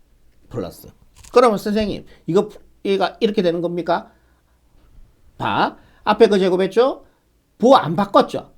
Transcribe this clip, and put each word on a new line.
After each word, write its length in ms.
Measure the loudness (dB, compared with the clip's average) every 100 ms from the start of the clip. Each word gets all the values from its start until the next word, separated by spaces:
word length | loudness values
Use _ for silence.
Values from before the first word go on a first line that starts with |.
| _ _ _ _ _
플러스. 380 | -12 -10 -14 -20 -20 _ _ 0
그러면 240 | 2 4 2
선생님, 480 | -2 -4 -4 -8 -14 -16 -2
이거, 220 | 0 0 -8 -20 _ -4
얘가 320 | -2 -2 -2
이렇게 220 | -2 0
되는 200 | -2 -2
겁니까? 500 | -4 -6 -4 -4 -6 _ _ _ _ _ _ _ _ -20 -20 _ _ _
봐. 380 | -6 -2 -4 -6 _ _ -4
앞에 220 | 2 2
거 120 | 2
제곱했죠? 640 | 0 0 -2 0 0 -2 -12 _ _ _ _ _
부호 180 | 4 4
안 200 | 2 -4
바꿨죠? 560 | 0 2 0 -4 -14